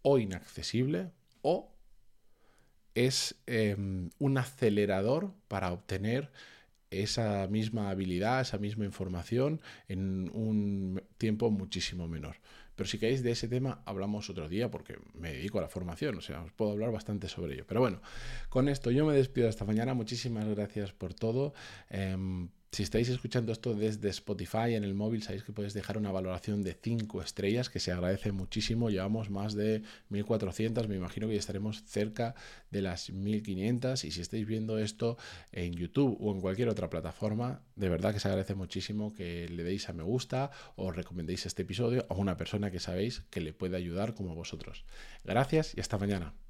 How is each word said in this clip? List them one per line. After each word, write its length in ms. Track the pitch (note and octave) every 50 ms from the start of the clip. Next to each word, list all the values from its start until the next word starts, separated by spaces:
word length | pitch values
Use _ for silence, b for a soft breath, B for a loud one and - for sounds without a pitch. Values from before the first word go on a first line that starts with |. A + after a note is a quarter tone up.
o 160 | - C3+ C#3
inaccesible 920 | C3 A2 G2 F#2 E2+ - - - - - - - A#2 B2+ C#3 D#3 F3 F#3+ E3+ - _ _ _ _ _ -
o 280 | D3 F3 - - - - - - - - - - - - - _ b b b b b b b b b b b _ - -
es, 420 | A#2 B2 C3 C3 - - - - _ _
em, 640 | - B2 A2 A2 G#2 G2+ G2 G2+ G2 F#2+ F#2 F2+ D#2+ - _
un 180 | C#3+ C#3 C3+
acelerador 960 | C3+ B2+ - - - B2+ A2 G2+ G#2 G#2 G2+ G2 F#2+ G2 A2+ C3+ E3 G3+ G3 - - _
para 240 | _ G#2 F#2+ F#2 F2+
obtener 580 | F2+ F#2 - - G2 F#2+ G2+ A2 A#2+ C3+ D3 - B B B B B B B B B _ _ _
esa 580 | - F#2 G#2 - - A#2+ A2+ G#2 G2+ G2 G2
misma 420 | F#2+ G#2 A2 A2 A2 A2 A2 G#2 G2
habilidad, 520 | F#2+ F#2+ G2 F#2 F2+ F2+ G2 A2+ B2+ C3
esa 160 | C3 - -
misma 260 | G2+ G#2+ G#2 G#2+ A2 G#2
información 760 | G2 - - F#2+ F#2 F2+ F2 E2+ - A2+ B2 C3+ D3 D#3+ D#3 B B B B B
en 420 | - G2 F#2+ F#2+ F#2+ F#2+ F#2+ F#2 E2+ -
un 680 | A2 A2 A2 G#2+ G#2+ G#2 G2+ G2+ G2 G2 F#2 F#2 F#2+ - - -
tiempo 320 | - A2+ A2 G#2+ G#2+ A#2+ A2+
muchísimo 580 | G#2+ G2 F#2+ - - F#2 - - F2+ F2+ E2+ E2
menor. 260 | E2 D2+ C#2+ D2 - - B B B B B B B
Pero 140 | - - -
si 80 | -
queréis 260 | G2+ A2 A2+ C3 C3+ B2
de 80 | A#2+
ese 160 | A#2 - -
tema 340 | A2+ B2 B2 C3 C3+ - - -
hablamos 440 | - G2+ F#2+ G2 G#2 G#2 G#2 G2+ -
otro 200 | F2+ F2 D2+ D#2
día 200 | F2 G#2 B2 A2
porque 280 | - D#2+ - - - - - - -
me 180 | - E2 E2
dedico 280 | D#2 B2+ D#3+ G#3 - G2+
a 20 |
la 80 | D#2+ -
formación, 480 | - F#2 F2+ F2 E2 - D3 D3+ G#2+
o 40 | E2
sea, 200 | - - C#2+ D#2
os 100 | E2+ E2+
puedo 200 | - - A2 G#2
hablar 200 | G#2 G#2 A2 B2
bastante 380 | A2 G#2 - - G#2 G2 - F#2+
sobre 240 | - - F2+ D2 C2+
ello. 120 | C2 -
Pero 140 | - F#2+ A2+
bueno, 220 | B2+ A2+ F2+ - B B B B B B B B B B
con 180 | - B2+ C3
esto 240 | C#3+ C#3+ C3+ - A#2+
yo 140 | A#2+ C#3+ D#3
me 80 | D#3 D3
despido 340 | C#3 C3 C3 - B2+ A#2+
hasta 160 | A2+ G#2 - G2+
mañana. 300 | G2+ G#2+ A2 A#2 C3 C3
Muchísimas 520 | B2 A2 G#2+ B2+ A#2 - B2 A#2 G#2+ G#2+ G#2+
gracias 420 | G#2+ G#2 G#2 G2+ - G#2+ G2+ F#2+
por 220 | - - F#2+ F2 F2
todo. 400 | - A2+ A2+ A2+ C3 C#3 D3 C#3+ B B B B B B _
Em, 600 | - F#2+ G2 F#2+ F#2 F#2 F#2+ F#2 F#2 F2+ F2 E2+ - _ _ _ -
si 100 | - G2+
estáis 260 | - - A2+ A#2+ A#2+
escuchando 420 | B2+ B2+ - A#2+ - B2+ A#2 A2
esto 220 | A2 - - B2 A2
desde 340 | G#2 G#2+ A2 G#2+ A2 G#2+
Spotify 680 | G2+ F2+ - - - G#2 F#2 - - - A2+ A2+ A#2+ A#2
en 100 | G#2+ G#2
el 80 | G2+ G2
móvil, 300 | G2+ G#2 A2 A2+ A2 G#2+
sabéis 200 | - F#2+ G2 -
que 80 | -
podéis 220 | G#2+ G#2+ G#2 G2+ G#2
dejar 240 | G#2 G2 - G2+
una 120 | A2 G#2 G2
valoración 540 | F#2+ F#2+ F#2 F#2 F2+ F2+ - - G#2 G#2 G2
de 100 | F#2 F2
cinco 480 | - - A#2 A#2 A#2 G#2+ G#2+ - F#2
estrellas, 480 | F#2 - - - F#2+ G2 A2 A#2+ B2 -
que 120 | - F#2
se 100 | - F#2+
agradece 400 | F2+ F2+ F2+ F2+ G2 G2 - G#2+
muchísimo. 580 | G2 F#2+ F#2 - - A2 G#2 - A#2 A2+ A#2 A2+
Llevamos 400 | G2+ F#2 F#2 G2+ G#2+ A2+ G#2+ G2+
más 260 | G2+ G2 G2+ G#2+ G#2
de 280 | G#2 G#2 A2 A2 G#2+ G#2+ B B B B
mil 160 | - G2+ G2+ G#2
cuatrocientas, 640 | - A#2 G#2+ G#2 F#2 - - G#2+ A2+ A2+ A#2+ A2+
me 80 | G#2+ G2+
imagino 320 | F#2 F2+ F2 - G2+ A2
que 60 | A2+ A2
ya 60 | G#2
estaremos 440 | - - F#2+ F#2+ G#2 G#2+ G#2+ - -
cerca 500 | - - G#2 G#2 A2 A2 - A#2 A#2 A#2 B B B B B B -
de 120 | - G2+
las 280 | G2 F#2 F2 - - -
mil 340 | F#2 F#2+ G2 G#2 G#2+ G#2 A2
quinientas. 600 | G2+ F#2+ F#2 F#2+ A2+ B2 A#2+ B2+ B2+ C3 C3 -
Y 60 | D2+
si 100 | D#2+ E2+
estáis 260 | E2+ - - A2+ G#2+
viendo 300 | G#2 A2 A2 A2 A2 A2
esto 400 | G#2+ G#2+ G2+ - - A2+ A#2 A#2 B B B B B B B
en 220 | - F2+ F2 F2 F2
YouTube 440 | E2+ F2 E2 - D3 C#3+ C3 G#2 -
o 120 | - G#2+ G2
en 60 | G2
cualquier 300 | F2+ F#2 F#2+ G#2 B2 A#2
otra 200 | G#2 - F2+ -
plataforma, 720 | - E2 D#2 D#2+ - - - G#2+ G#2+ A2+ A#2+ B2+ C3+ - - - -
de 140 | G#2 G2+ F#2
verdad 240 | F2 E2 F#2+ G#2 G#2
que 80 | G#2
se 80 | - G2
agradece 260 | G2 F#2+ F#2+ - G2
muchísimo 580 | G2 F#2 F2 - F#2+ - - G#2 G#2+ G#2+ G#2+ G#2+
que 360 | - F2+ E2+ F2 E2+ E2+ E2+
le 160 | E2+ E2+ E2+
deis 240 | F2 G2 G2+ - -
a 40 | F2
me 100 | E2+ D#2
gusta 480 | F#2 A#2 B2+ - - B2 B2+ C#3 C#3 B B B B B
o 160 | - F#2+ F#2 E2
recomendéis 520 | F2+ F2 - F2 F2+ E2 D#2+ F2+ F2+ -
este 180 | F2+ - - F2+
episodio 420 | - F#2+ G2+ B2 A#2 B2 B2+ -
a 60 | - -
una 240 | F#2 G2+ G2 F2
persona 340 | - E2 - - G2+ G#2 G2+
que 80 | F2+ F2
sabéis 440 | - - F2+ F#2 G2+ A#2+ A#2 - - -
que 100 | - F#2+
le 100 | E2 D2+
puede 240 | - - F#2 F#2 F2+
ayudar 380 | F2+ F2+ F2 E2+ F#2+ G#2 A2+ A#2+
como 200 | - G2 F2 D#2+
vosotros. 520 | E2 D#2+ - - - - - - - - B B B B B B B B
Gracias 500 | - F#2+ A#2+ C3+ C3+ D#3+ D#3 D#3 - -
y 60 | -
hasta 160 | - - -
mañana. 380 | G2 G2+ G2+ G2+ F#2+ E2 D2 - - -